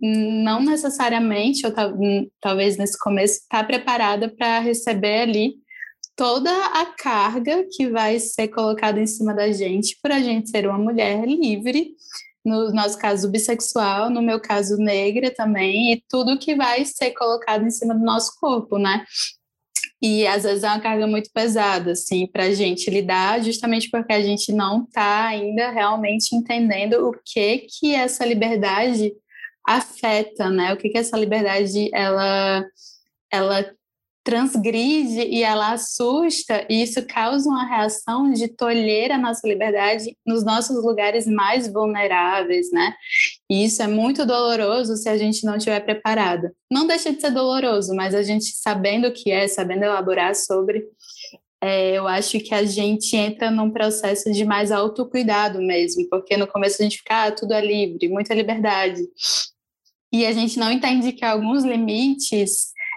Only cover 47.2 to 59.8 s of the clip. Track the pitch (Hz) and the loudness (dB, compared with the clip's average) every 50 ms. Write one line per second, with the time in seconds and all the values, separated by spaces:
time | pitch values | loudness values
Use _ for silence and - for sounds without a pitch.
47.2 | - 294 254 262 262 262 254 262 262 254 220 202 190 180 190 190 185 190 190 202 | -2 0 0 0 0 0 0 0 0 0 0 0 0 -2 -2 -2 -2 0 0 0
48.2 | 208 196 214 214 214 - - - - 220 208 196 185 202 202 226 240 247 240 233 | 0 0 0 -2 -2 -4 -6 -4 -2 -2 0 0 0 0 2 2 0 0 -2 -2
49.2 | - 202 190 190 196 196 196 - 190 180 185 190 202 208 208 196 190 185 185 180 | -2 0 0 2 2 0 0 -2 -2 -2 -2 0 0 2 0 0 0 0 0 2
50.2 | 175 185 202 196 - - 196 190 190 196 208 220 214 - - _ - - - - | 2 0 0 -2 -2 0 0 0 2 2 0 0 -2 -4 -12 _ -20 -20 -20 -20
51.2 | - - - - _ _ _ _ - 190 196 190 190 185 185 190 190 190 185 190 | -20 -20 -20 -20 _ _ _ _ -2 0 0 2 2 2 2 2 0 0 0 0
52.2 | 196 - - 220 214 - 220 208 208 208 196 208 202 208 214 214 214 - - 220 | 0 -2 -2 -4 -2 0 0 0 2 2 0 0 0 0 0 0 0 0 0 0
53.2 | 208 214 214 - 233 226 220 220 214 214 214 220 220 214 214 214 - 196 202 202 | 0 0 -2 -2 0 0 2 2 2 0 0 0 0 0 0 0 0 -2 -2 0
54.2 | - 214 208 202 214 214 208 202 208 202 214 202 202 214 214 - 254 247 - 254 | 0 0 0 2 2 2 2 2 2 2 2 2 0 0 -2 -4 -4 -2 -2 0
55.2 | 254 220 214 208 208 208 190 190 185 185 180 175 175 170 175 180 175 - - 190 | 0 2 2 2 2 0 0 -2 0 0 2 2 2 0 0 -2 -2 -2 -2 -2
56.2 | 190 - 202 202 202 196 - 202 196 202 202 - 214 214 208 - - - 220 226 | -2 0 0 0 0 0 0 0 0 0 2 2 0 0 -2 -4 -4 -2 0 0
57.2 | 220 214 214 214 - 208 220 214 208 208 208 208 202 180 170 - 175 170 185 196 | 2 0 -2 -2 -2 -2 0 0 0 2 2 0 0 -2 0 -2 -2 0 0 -2
58.2 | 208 - 226 220 220 202 226 220 214 214 202 190 190 185 180 175 175 180 - - | -2 0 0 0 0 0 -2 0 0 0 2 2 0 0 0 -2 -6 -6 -8 -6
59.2 | - - - - - - - _ _ _ _ _ | -4 -2 -2 -2 -4 -6 -10 _ _ _ _ _